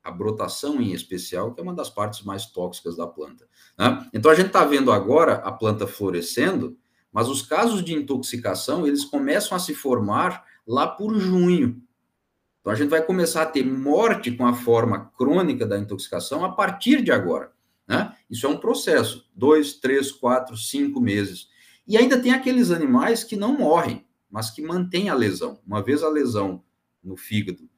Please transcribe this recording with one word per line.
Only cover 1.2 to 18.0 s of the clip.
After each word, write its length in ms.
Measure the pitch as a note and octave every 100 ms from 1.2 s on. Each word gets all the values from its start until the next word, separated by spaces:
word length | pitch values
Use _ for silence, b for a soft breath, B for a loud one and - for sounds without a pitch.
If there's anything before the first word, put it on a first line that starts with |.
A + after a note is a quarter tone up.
| - F2+ A2
que 60 | -
é 40 |
uma 120 | F3+ F3
das 140 | C3+
partes 340 | - G#2 G#2+
mais 220 | G2+ G2 -
tóxicas 500 | - F2+ - E2+ E2
da 100 | E2+
planta, 420 | - C#2+ - _ b b -
né? 300 | A2+ - -
Então, 180 | A2 C#3
a 40 | D#3+
gente 140 | F#3+
tá 140 | G3
vendo 280 | D3 C#3 B2+
agora 440 | G2+ F#2+ D3 D#3 G2
a 160 | G2
planta 340 | G2+ A2 G#2 G2
florescendo, 920 | - G2 F2 E2+ - D#3+ F#3 D#2+ - _ _ _
mas 160 | G#2 A#2+
os 140 | C3+
casos 420 | - D#3+ A#3 G#3
de 100 | E3
intoxicação, 920 | D#3 C#3 C3 - A#2 G#2 F#2 - D#3+ D3+
eles 160 | C#3+
começam 520 | C#3 C#3+ C#3 F3 G3+ F3+
a 40 |
se 160 | F3+ D3
formar 680 | C3+ A#2+ G2+ A#2 F3+ F3+ b b -
lá 220 | B2+ D#3+
por 320 | - G#3+ A3
junho. 600 | F#3 F3+ F3 F3 A#2+ A#2+ _ _ _ _ _ _ _ _
Então, 100 | -
a 40 | A2
gente 140 | C#3+
vai 140 | D#3+
começar 400 | D#3+ F#3 E3 D#3+
a 20 | D#3+
ter 160 | C#3+
morte 680 | C3 C3+ C#3 E3 A#3 F#3 B2
com 140 | A#2 B2
a 80 |
forma 580 | A#2+ A#2 A#2 A2+ G2 - -
crônica 500 | B2+ F3 F3 A#2+ G2
da 100 | G2+
intoxicação 640 | G#2 G2+ - F#2 - D3
a 80 | F#3
partir 520 | F#3 F#3+ F3+ A3+ C#4+
de 80 | F#3+
agora, 400 | A#2 F2+ D2+ - _ _ _ -
né? 280 | C3+